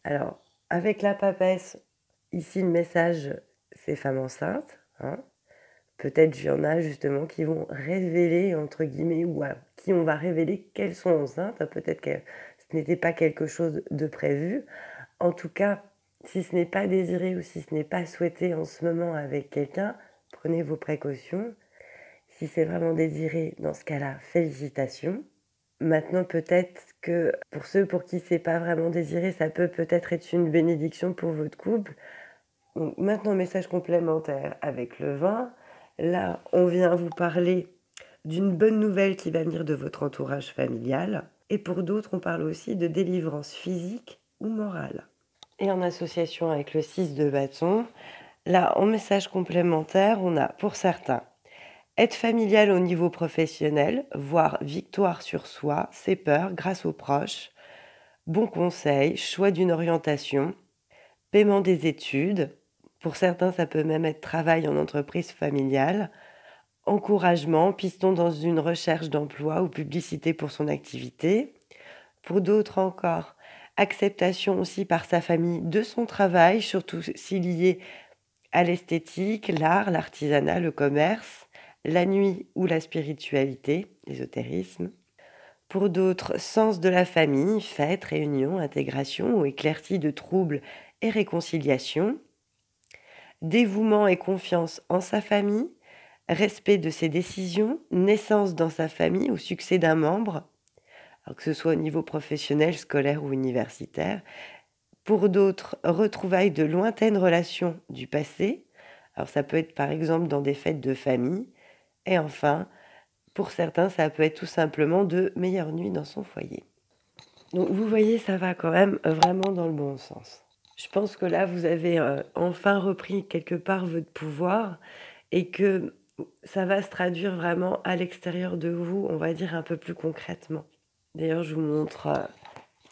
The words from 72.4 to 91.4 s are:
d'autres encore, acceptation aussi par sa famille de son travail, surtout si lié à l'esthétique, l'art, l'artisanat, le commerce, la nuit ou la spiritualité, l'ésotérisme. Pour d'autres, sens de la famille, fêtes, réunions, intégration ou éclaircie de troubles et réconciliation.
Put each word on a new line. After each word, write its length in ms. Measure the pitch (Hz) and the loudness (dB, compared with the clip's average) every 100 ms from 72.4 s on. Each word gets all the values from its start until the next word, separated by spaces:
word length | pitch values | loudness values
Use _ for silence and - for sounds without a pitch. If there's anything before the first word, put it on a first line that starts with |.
d'autres 380 | 180 214 208 - | 4 4 2 0
encore, 580 | 190 180 175 165 165 - - - - - | -2 0 -2 -2 -4 -14 -20 -20 -6 0
acceptation 800 | 202 - 202 202 180 185 - 185 | 0 2 -2 2 0 0 0 0
aussi 240 | 185 - | -2 -4
par 200 | 190 165 | 0 0
sa 160 | - 175 | 2 0
famille 400 | 170 165 170 170 | 4 2 2 0
de 220 | 165 156 | 0 0
son 240 | 233 - 233 | 0 -2 -2
travail, 560 | - 196 175 170 214 | 2 4 8 8 6
surtout 400 | 202 190 - 170 | 0 -2 -4 -6
si 380 | 165 - - 190 | -8 -10 -4 -2
lié 400 | 175 170 180 180 - - - _ _ _ _ | 0 2 2 2 -4 -20 -20 _ _ _ _
à 120 | - | 2
l'esthétique, 840 | 175 175 - 170 160 - 190 220 - | 2 0 -2 -4 -4 -4 -2 -2 -2
l'art, 420 | 165 156 180 208 | 0 4 4 2
l'artisanat, 720 | 165 - - 151 143 147 175 | 0 -2 -6 0 2 2 0
le 100 | 170 | -2
commerce, 800 | - 143 143 160 226 - - - - - _ | 0 2 4 2 0 -6 -20 -20 -20 -20 _
la 220 | - 170 180 | 0 2 2
nuit 400 | 196 196 185 - | 2 2 0 -6
ou 120 | - 185 | -2 0
la 140 | 160 | 0
spiritualité, 1080 | 160 170 147 147 - 139 135 131 - 156 202 _ - | -2 -6 -6 -8 -2 0 0 -2 -2 -2 -4 _ -12
l'ésotérisme. 840 | 135 127 - 120 82 92 - 87 - _ _ - - - _ - | -10 -8 -6 -6 -4 -6 -8 -10 -10 _ _ -20 -20 -20 _ -6
Pour 220 | 196 196 | 0 0
d'autres, 480 | 170 190 185 - - | 2 2 0 -2 -6
sens 400 | - - 220 190 | -2 2 2 4
de 80 | 180 | 2
la 160 | 180 | 4
famille, 560 | 180 - 156 139 165 214 | 4 4 4 4 2 0
fêtes, 440 | - - 147 190 | -2 -2 0 0
réunions, 540 | - 156 151 139 135 185 | -2 -2 0 0 0 -2
intégration 840 | 147 147 143 139 139 - - 226 | -4 -4 -4 -4 -6 -4 0 2
ou 40 | |
éclaircie 540 | 143 135 156 - - 190 | 0 0 -2 -2 -4 -2
de 120 | 151 | -2
troubles 520 | 143 - 185 175 143 - - - _ | -4 -2 0 0 -2 -8 -18 -20 _
et 80 | 226 | -2
réconciliation. 1080 | 214 202 170 | 0 0 -2